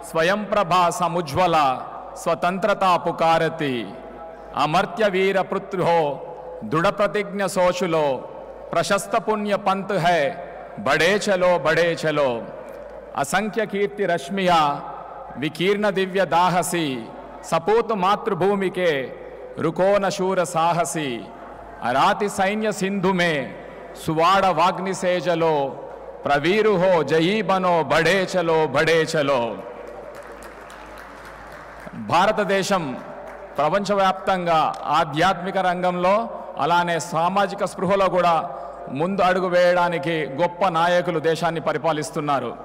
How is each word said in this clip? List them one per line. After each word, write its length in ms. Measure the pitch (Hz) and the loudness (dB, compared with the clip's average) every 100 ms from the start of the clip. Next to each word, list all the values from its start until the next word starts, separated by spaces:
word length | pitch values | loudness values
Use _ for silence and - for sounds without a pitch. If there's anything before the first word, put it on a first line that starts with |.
| - | -2
స్వయం 340 | 160 165 208 | 0 2 0
ప్రభా 460 | 202 208 180 180 175 | 0 0 4 4 4
సముజ్వల 920 | 165 175 170 156 147 180 160 139 123 - - - - | 2 0 -2 -2 2 4 6 4 2 -6 -12 -14 -6
స్వతంత్రతా 800 | 180 165 175 190 208 196 190 170 | -2 0 0 0 0 2 4 4
పుకారతి, 920 | 170 160 165 165 160 160 147 120 98 - - - - - - - | 2 2 4 4 2 0 -2 -2 -6 -12 -16 -16 -16 -16 -10 -2
అమర్త్య 520 | 151 170 196 208 214 | 2 2 0 0 0
వీర 320 | 185 190 190 | 2 2 2
పృథ్వో 800 | 185 196 196 185 160 170 147 135 - - - - | 0 -4 -4 -2 2 4 2 -4 -10 -14 -14 -12
దృఢ 220 | 110 151 190 | -4 0 0
ప్రతిజ్ఞ 600 | 202 202 208 196 196 196 | 2 0 0 -4 -4 -2
శోషులో 680 | 190 180 180 185 160 147 123 - - - - - | 2 2 2 0 2 2 0 -6 -14 -14 -16 -4
ప్రశస్త 440 | 160 165 202 202 170 | -2 2 0 0 -2
పుణ్య 400 | 175 208 208 196 | 0 -2 0 0
పంత్ 360 | 202 190 196 | 0 -2 -2
హై, 420 | 196 165 170 139 101 - - - - | 0 4 4 2 -2 -10 -14 -14 -6
బడే 380 | 107 151 165 202 | 0 2 4 2
చలో 420 | 208 185 180 175 | 2 2 4 4
బడే 340 | 151 160 170 | 2 2 2
చలో, 500 | 151 156 151 139 117 101 - - - - - - - | 0 0 2 0 0 -6 -14 -14 -16 -16 -16 -10 -6
అసంఖ్య 500 | 139 185 214 220 214 | -2 -2 -2 -4 -4
కీర్తి 400 | 202 202 202 190 | -2 -2 -2 -2
రశ్మియా 760 | 170 - 196 180 170 147 143 - - - - - - | -2 -2 -2 4 4 4 -2 -8 -14 -14 -16 -14 -6
వికీర్ణ 520 | 151 156 180 202 208 | -6 -2 0 2 0
దివ్య 360 | 190 190 190 | 0 -2 0
దాహసి, 800 | 180 165 180 175 165 175 156 127 107 - - - | 2 4 4 2 0 -2 -2 -4 -8 -14 -16 -16
సపూత్ 500 | - 165 165 226 226 | -4 -2 2 2 2
మాతృభూమికే 1200 | 220 185 208 214 185 190 202 185 185 175 139 120 - - - - - | 0 2 0 0 0 2 2 0 0 0 0 -4 -10 -16 -16 -14 -4
రుకోన 500 | 147 165 190 202 196 | -4 2 4 4 2
శూర 340 | 185 185 185 | -2 0 0
సాహసి, 840 | 170 165 175 165 160 165 143 113 95 - - - - - | 0 0 2 2 0 -2 -4 -6 -10 -16 -16 -16 -18 -6
అరాతి 460 | 117 131 175 202 208 | 0 4 4 2 -2
సైన్య 440 | 196 190 214 214 | 0 0 0 -2
సింధు 360 | - 185 202 180 | -2 -4 0 0
మే 460 | 185 175 147 117 - - - - - - | 2 2 0 -4 -12 -16 -16 -16 -8 -4
సువాడ 400 | 160 165 196 190 | 2 4 6 4
వాగ్ని 480 | 160 180 170 190 | 4 2 2 -4
సేజలో 840 | 185 185 180 160 165 165 151 135 - - - - - | -2 0 0 0 2 2 2 -2 -6 -14 -14 -16 -8
ప్రవీరు 460 | 135 143 151 214 214 | 0 2 2 2 4
హో 320 | 190 190 175 | 4 4 4
జయీ 400 | 139 160 165 220 | 4 2 2 0
బనో 400 | 185 190 180 170 | 0 0 2 2
బడే 460 | 139 147 160 190 185 185 | 2 2 4 2 0 0
చలో 300 | 165 160 151 | 2 2 2
బడే 360 | 131 160 165 | 2 4 4
చలో." 560 | 156 160 143 135 117 95 - - - - - - - - - - - - - - - - - - - - - - - | 2 0 2 2 0 -6 -12 -14 -14 -14 -16 -16 -16 -18 -18 -18 -18 -18 -18 -18 -18 -18 -18 -18 -18 -18 -18 -16 -14
భారతదేశం 1000 | - 107 156 208 214 196 196 180 196 147 117 - - - - - - | -10 0 4 4 2 0 0 2 0 -2 -8 -12 -14 -14 -16 -10 -2
ప్రపంచవ్యాప్తంగా 1160 | 147 196 196 202 190 190 202 185 170 160 135 - | 0 0 0 2 2 2 -2 0 2 2 2 -2
ఆధ్యాత్మిక 720 | - 151 165 147 180 185 185 190 | 0 0 2 2 2 2 -2 -2
రంగంలో 720 | 185 180 180 175 180 208 226 - - - | 0 0 0 2 2 2 0 -10 -10 -4
అలానే 400 | 156 170 175 170 | 2 2 2 -2
సామాజిక 640 | - 156 175 196 196 190 | -2 -2 0 0 -2 -2
స్పృహలో 440 | 190 - 185 196 185 | -6 -2 0 2 2
కూడా 420 | 180 175 165 - - - - - | 4 4 2 0 -10 -12 -14 -10
ముందు 340 | 131 175 196 | -4 -2 2
అడుగు 260 | 180 185 180 | 2 2 2
వేయడానికి 800 | 180 175 180 160 165 151 160 139 | 4 6 6 2 0 -2 -2 -2
గొప్ప 420 | 135 175 175 190 | 0 -2 2 0
నాయకులు 520 | 165 175 175 175 160 | 2 4 2 2 0
దేశాన్ని 400 | 160 160 165 165 | 0 0 0 -2
పరిపాలిస్తున్నారు. 960 | 160 151 160 151 147 165 147 135 120 - | -2 0 0 0 -4 -4 -2 -2 -2 -8